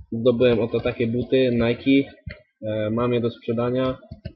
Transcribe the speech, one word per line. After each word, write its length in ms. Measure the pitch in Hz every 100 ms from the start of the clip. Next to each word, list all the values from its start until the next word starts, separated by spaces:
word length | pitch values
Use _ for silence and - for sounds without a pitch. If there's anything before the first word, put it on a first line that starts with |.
| -
zdobyłem 480 | 113 120 120 123 113
oto 200 | 117 117
takie 280 | 123 120 113
buty 440 | 120 117 131 131
Nike. 600 | 120 117 117 139 135 135 - - - _ _ 110
E, 220 | 107 107
mam 240 | 113 123
je 80 | 120
do 100 | 117
sprzedania, 680 | - - 117 120 127 131 131 - - -